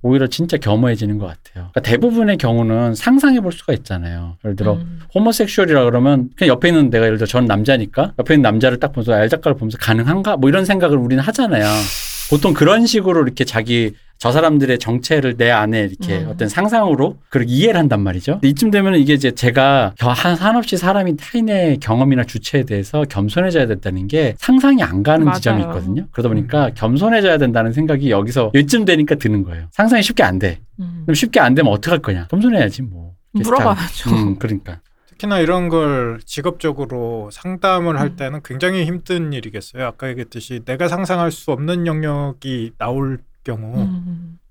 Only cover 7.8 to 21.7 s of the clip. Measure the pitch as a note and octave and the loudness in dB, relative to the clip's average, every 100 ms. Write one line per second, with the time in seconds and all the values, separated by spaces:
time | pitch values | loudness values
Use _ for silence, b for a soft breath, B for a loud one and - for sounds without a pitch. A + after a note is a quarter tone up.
7.8 | G#2 - E3+ - B2 D#3 A#2+ A2 C3 B2 | 0 -2 -4 -2 2 4 4 4 2 2
8.8 | C#3+ C#3 A2+ G#2+ A2 D#3+ D#3+ C#3+ A2 G#2+ | -2 -2 0 2 2 2 0 -2 -4 -6
9.8 | - A2 A#2 F3+ G3 E3+ C3+ F3 F#3+ G3 | 0 0 2 0 -2 2 2 2 2 2
10.8 | F3 C#3+ A#2+ C3 C#3 A3 A#3+ B2+ G#2 G#2+ | 2 2 2 0 0 0 0 2 0 0
11.8 | G2+ - - - - D3 F#3+ D#3 D3 G#3+ | -4 -8 -10 -12 0 2 2 4 4 4
12.8 | A#3 A3 F#3+ E3+ C3 B2 B2+ A2+ A2+ A#2+ | 4 2 2 2 0 -2 -4 -2 -2 0
13.8 | A2+ G2+ b b A#2+ C#3 E3 D3+ C3+ B2 | -2 -6 b b 0 2 4 4 2 0
14.8 | A2+ A#2+ B2 D#3 C3+ A#2 A#2 A#2 G#2+ A2 | -2 -4 0 0 0 0 2 2 2 0
15.8 | G2+ F#2 F#2 F#2+ D#2 E2 G#2+ F3 G3+ A3+ | -2 -4 -6 -4 -6 -4 -4 -2 0 2
16.8 | G3+ C#3 D3 - _ C3+ A#2+ B2+ G#3+ F#3 | 2 0 0 -4 _ -2 0 2 4 4
17.8 | D3+ A2+ G2 F2+ G#2+ F#3 - C#3+ A3+ G3+ | 2 2 0 -2 -4 0 2 2 2 2
18.8 | G3 F3+ C#3 D3 C#3 A#2 B2 B2 C3+ C#3 | 4 4 4 4 2 0 0 4 4 4
19.8 | G#2 - A#2+ A#2+ F3+ E3 G3 A#3 A#3 F3+ | 2 0 -2 0 0 0 0 0 -2 -2
20.8 | E3+ G3 F#3 D3+ - A#3 A3+ G3 E3+ | 0 0 0 -4 -4 -4 -2 0 0